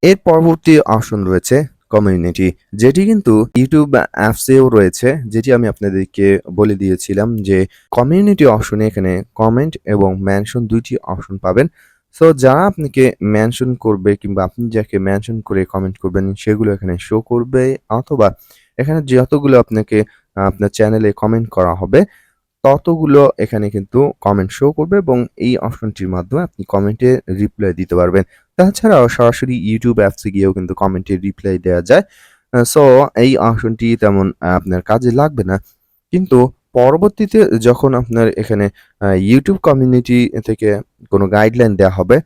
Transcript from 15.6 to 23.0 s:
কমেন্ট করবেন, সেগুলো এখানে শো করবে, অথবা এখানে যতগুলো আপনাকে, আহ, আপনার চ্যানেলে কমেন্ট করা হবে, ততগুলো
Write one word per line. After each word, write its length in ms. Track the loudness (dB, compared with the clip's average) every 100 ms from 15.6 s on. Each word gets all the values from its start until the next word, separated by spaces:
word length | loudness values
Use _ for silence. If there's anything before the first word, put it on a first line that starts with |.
| -4
কমেন্ট 240 | -4 -6 -6
করবেন, 220 | -6 -4 -4 -6
সেগুলো 260 | -4 -2 -2 -4
এখানে 180 | -6 -8 -4
শো 80 | -6 -4
করবে, 320 | -4 -2 -2 -2 -4 _ -8
অথবা 280 | -6 0 0 0 _ _ _ -8
এখানে 200 | -4 -4 0
যতগুলো 420 | 0 2 0 2 2
আপনাকে, 340 | 2 -2 -2 -2 -2 _ _ -4
আহ, 100 | -4
আপনার 200 | -2 -4 0
চ্যানেলে 340 | 0 2 -2 -2
কমেন্ট 240 | -2 -2 -4 -2
করা 160 | -2 -2
হবে, 200 | 0 0 0 _ _ _ _ _
ততগুলো 580 | 0 0 0 -2